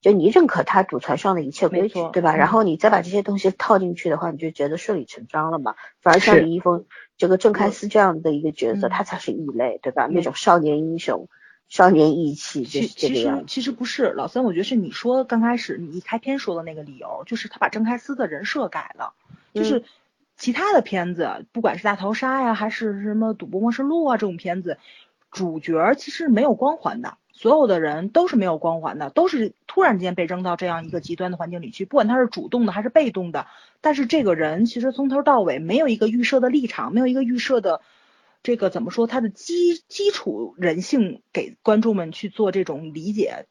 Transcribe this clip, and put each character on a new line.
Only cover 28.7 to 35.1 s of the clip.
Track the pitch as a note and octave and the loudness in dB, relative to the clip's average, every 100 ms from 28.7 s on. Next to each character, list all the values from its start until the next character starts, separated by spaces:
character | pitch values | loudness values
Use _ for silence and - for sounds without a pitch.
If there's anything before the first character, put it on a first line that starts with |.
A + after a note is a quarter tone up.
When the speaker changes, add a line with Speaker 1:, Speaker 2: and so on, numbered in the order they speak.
| E3 | -2
Speaker 2:
环 | D#3 D3 | -6 -6
的， | C#3+ | -2
都 | - F#4 | 2 2
是 | D#4 G#3+ - - | 2 -4 -6 -6
突 | - | 2
然 | F4+ G3 | 4 4
间 | F3+ F3+ | -2 -2
被 | E3+ | -4
扔 | F3+ | -4
到 | F3+ E3+ | -4 -4
这 | F3+ | -4
样 | E3 E3 | -6 -6
一 | |
个 | E3+ | -10
极 | - E3+ | -8 -6
端 | F3+ | -6
的 | F3 | -6
环 | E3+ | -8
境 | F3 | -8
里 | E3 | -12
去， | - F#3+ | -10 0
不 | C#4+ | 2
管 | G#3+ | 2
他 | B3+ | 2
是 | A#3+ | 0
主 | F4+ - | -2 -6
动 | B3 A3+ | 0 0
的 | |
还 | F#3+ | 0
是 | A3+ | 2
被 | D#4+ C4+ | 2 2
动 | G3 F3+ | -2 -6
的， | D3 - - _ _ | -8 -10 -18 _ _
但 | D#4 C#4 | -2 0
是 | A#3+ | 2
这 | D#4+ | 2
个 | G#3+ D#3+ | 2 2
人 | D#3 D#3+ A3+ | 0 0 0
其 | B3 | 0
实 | B3+ | -4
从 | B3+ | -2
头 | C#4 | -2